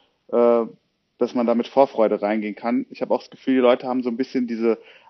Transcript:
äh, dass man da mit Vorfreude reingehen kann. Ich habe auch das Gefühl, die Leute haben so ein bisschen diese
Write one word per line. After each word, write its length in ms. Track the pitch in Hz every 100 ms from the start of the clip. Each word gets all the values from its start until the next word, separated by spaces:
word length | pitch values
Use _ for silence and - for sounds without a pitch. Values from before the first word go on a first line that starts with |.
| _ _ -
äh, 360 | 120 120 117 113 - _ _ _ -
dass 160 | 120
man 100 | 123
da 80 | 117
mit 140 | 117 117
Vorfreude 560 | 135 135 113 107 104
reingehen 320 | 101 107 104
kann. 320 | 98 117 123 -
Ich 140 | -
habe 100 | 113
auch 60 | 123
das 100 | -
Gefühl, 240 | - -
die 60 | 131
Leute 280 | 123 127 -
haben 140 | 127
so 80 | 123
ein 80 | 117
bisschen 300 | 131 131 120
diese 320 | 113 113 110 - -